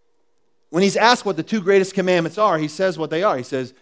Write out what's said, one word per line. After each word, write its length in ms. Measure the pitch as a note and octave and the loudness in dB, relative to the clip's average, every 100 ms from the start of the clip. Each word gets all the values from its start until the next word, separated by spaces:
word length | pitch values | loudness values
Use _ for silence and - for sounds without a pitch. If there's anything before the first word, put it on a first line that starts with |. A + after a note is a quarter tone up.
| _ _ _ _ _ _ _ | _ _ _ _ _ _ _
When 120 | E3 | 0
he's 140 | G3 F3+ | 2 4
asked 260 | A3 A#3+ | 2 2
what 140 | G3+ D#3+ | 0 -6
the 60 | |
two 180 | D#3 A3 | -4 -2
greatest 320 | F3 G3 F#3+ | 2 2 2
commandments 440 | G3+ F#3 F3+ D#3+ - | -2 0 0 0 0
are, 200 | G#3+ D#3+ | 0 2
he 100 | D#3 | -2
says 300 | - F#3+ D#3+ | -2 -4 -2
what 140 | D3+ | -4
they 120 | D#3 | -2
are. 140 | G#3 C#3+ | 0 -2
He 60 | |
says, 300 | B2 C3 B2+ - | -4 -6 -6 -12